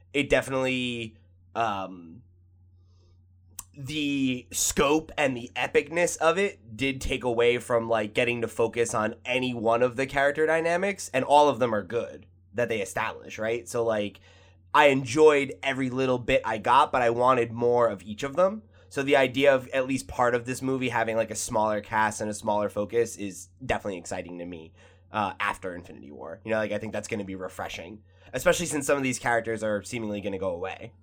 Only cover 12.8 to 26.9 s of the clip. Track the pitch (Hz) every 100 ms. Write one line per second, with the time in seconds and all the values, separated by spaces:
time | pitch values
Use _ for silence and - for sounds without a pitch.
12.8 | 95 123 110 - - - 110 120 - 120
13.8 | 117 107 104 - - - - _ _ 147
14.8 | 147 135 127 143 156 143 135 - 139 131
15.8 | 131 127 131 123 113 131 110 113 110 131
16.8 | 151 131 120 117 123 127 120 117 120 120
17.8 | 117 101 95 107 139 151 190 220 - -
18.8 | - - 139 139 131 131 139 135 123 135
19.8 | 131 131 - - 123 120 117 127 131 131
20.8 | 123 117 113 113 110 104 - 117 107 104
21.8 | 101 110 107 104 107 104 107 104 104 104
22.8 | 104 117 113 - 101 87 - _ 131 107
23.8 | 107 90 - 92 87 87 87 85 80 -
24.8 | - _ _ 110 98 - 101 98 95 87
25.8 | 87 55 67 69 73 95 110 110 107 104
26.8 | 110